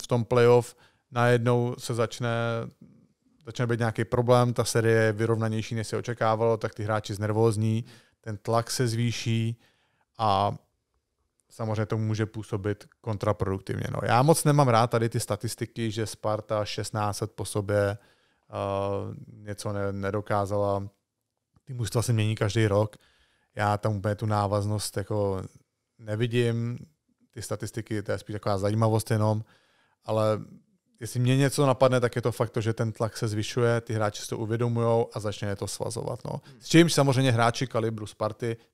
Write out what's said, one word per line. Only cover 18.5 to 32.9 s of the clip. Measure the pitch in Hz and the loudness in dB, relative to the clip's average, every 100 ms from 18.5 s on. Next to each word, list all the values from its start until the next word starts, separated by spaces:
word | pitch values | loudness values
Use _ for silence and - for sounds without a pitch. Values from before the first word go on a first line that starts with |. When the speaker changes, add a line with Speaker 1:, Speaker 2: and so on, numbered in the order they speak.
| 104 101 98 98 101 101 - - | -6 -4 -2 -2 -4 -6 -12 -16
Speaker 1:
něco | 113 104 101 110 | -18 -12 -8 -6
ne-, | 101 101 | -4 -4
nedokázala. | 98 98 104 - 104 98 101 101 98 101 _ _ _ _ _ _ _ - | -4 -4 -4 -2 -2 0 -2 0 -2 -4 _ _ _ _ _ _ _ -14
Ty | |
mužstva | 123 107 120 | -8 -2 -2
se | 117 | 0
mění | 110 107 107 | 0 0 0
každý | 104 113 107 | 0 2 4
rok. | 101 107 - _ _ _ _ _ - | 4 2 -4 _ _ _ _ _ -2
Já | 104 104 | 0 0
tam | 110 101 | -2 -2
úplně | 104 104 | -2 -2
tu | 107 | 0
návaznost | 104 101 104 101 107 - 104 | 0 2 0 0 -4 -4 -6
jako | 98 107 101 95 95 _ _ _ _ _ | -4 -2 0 -2 -8 _ _ _ _ _
nevidím. | 107 107 120 120 117 117 117 120 - _ _ _ _ | -6 -2 0 2 2 0 -4 -6 -12 _ _ _ _
Ty | 113 | -14
statistiky, | - 107 104 123 - 107 | -8 -8 -6 -8 -6 -6
to | 101 | -4
je | 104 | -6
spíš | - | -6
taková | 104 107 98 | -6 -2 0
zajímavost | 101 110 110 110 - | 0 2 2 2 0
jenom. | 110 107 110 - _ _ _ _ _ - | 0 2 0 -4 _ _ _ _ _ -4
Ale | 110 107 107 - - _ _ _ - | 0 2 0 -4 -20 _ _ _ -14
jestli | 117 120 | -8 0
mě | 123 131 | 2 4
něco | 139 - 139 | 2 2 2
napadne, | 120 131 127 | 4 4 4
tak | 117 120 | 0 0
je | |
to | 120 | -4
fakt | - 113 | -2 -2
to, | 120 | 0
že | 110 | -2
ten | 110 113 | -2 -2